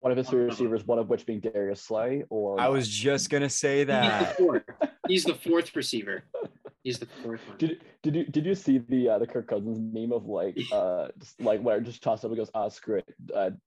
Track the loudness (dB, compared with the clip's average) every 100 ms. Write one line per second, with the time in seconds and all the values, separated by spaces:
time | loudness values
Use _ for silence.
0 | 2 0 2 2 2 2 0 0 2 0
1 | 2 0 0 -4 -2 -2 -2 -2 -4 -2
2 | 0 -2 -4 -2 0 2 2 2 0 0
3 | 0 0 2 0 0 0 2 2 4 4
4 | 4 2 0 4 4 4 -4 -4 -4 -4
5 | 0 2 2 -2 2 2 2 -4 -4 -4
6 | -4 -8 -8 -10 -10 _ -20 _ -8 -6
7 | -8 -12 -10 -10 -12 -2 -2 -2 -12 _
8 | -2 0 0 -2 0 -2 4 2 4 2
9 | 4 2 2 -4 -2 -4 -2 -4 -4 -4
10 | -2 -2 -2 -4 -4 -4 -2 0 0 0
11 | -4 -8 -20 -4 0 0 2 0 -2 -6
12 | -4 -2 -2 -4 -4 -4 -4 -6 -4 -4
13 | -4 -16 -8 -2 -2 -4